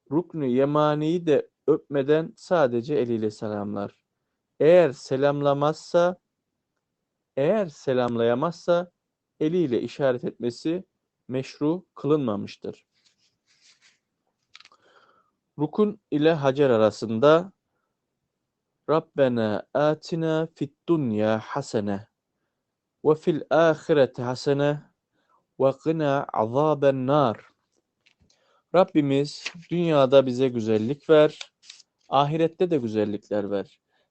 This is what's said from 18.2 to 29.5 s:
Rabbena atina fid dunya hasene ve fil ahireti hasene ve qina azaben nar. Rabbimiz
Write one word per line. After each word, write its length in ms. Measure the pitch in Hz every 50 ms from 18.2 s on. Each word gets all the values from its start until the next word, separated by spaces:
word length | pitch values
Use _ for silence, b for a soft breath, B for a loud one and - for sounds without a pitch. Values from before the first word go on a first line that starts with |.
| _ _ _ _ _ _ _ _ _ _ _ _ _ -
Rabbena 760 | 147 165 160 - - 143 135 127 123 117 110 107 104 - - _ -
atina 720 | 139 147 151 156 151 - - 175 165 160 160 156 160 160 160 _
fid 160 | - 143 139 _ _ _ -
dunya 500 | 170 156 139 117 107 104 107 107 110 110
hasene 720 | - - - 143 135 - - 110 101 104 98 101 110 _ _ _ _ _ _ _ _ _ _ _ _ _ _ _ _ _ _ _ -
ve 100 | 151 151
fil 260 | 151 - 180 156 131 - -
ahireti 720 | 135 156 170 160 151 - - - 160 143 127 120 - -
hasene 600 | 120 123 127 - - 147 139 139 143 143 147 147 - _ _ _ _ _ _ _ _ _ _ _ _ _ _ -
ve 120 | 131 135 135 -
qina 440 | - 156 165 160 151 139 139 143 - -
azaben 720 | - - 110 113 120 139 151 156 151 143 143 139 135 131 127
nar. 440 | 131 143 151 139 113 101 - - _ _ _ _ _ _ _ _ _ _ _ _ _ _ _ _ _ _ _ _ _ _ _ _ _ -
Rabbimiz 720 | 175 190 185 - 156 143 139 135 139 143 147 - - - -